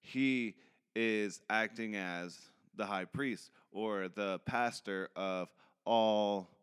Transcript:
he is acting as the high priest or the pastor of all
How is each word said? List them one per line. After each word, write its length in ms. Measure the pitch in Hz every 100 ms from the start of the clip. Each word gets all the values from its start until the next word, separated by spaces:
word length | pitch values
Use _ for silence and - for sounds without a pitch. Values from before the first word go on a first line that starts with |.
he 520 | - 131 135 131 117 95 - _ _ 110
is 440 | 113 107 104 90 _
acting 460 | 107 110 113 113
as 420 | 104 92 87 87 82 - _ _
the 100 | 107
high 200 | 104 98
priest 480 | 92 - 139 107 - - _
or 380 | 98 110 101 92
the 320 | 90 101 92
pastor 680 | - 123 120 113 - 95 92
of 340 | - 95 92 87 _ - _
all 680 | - 113 110 107 104 101 92 _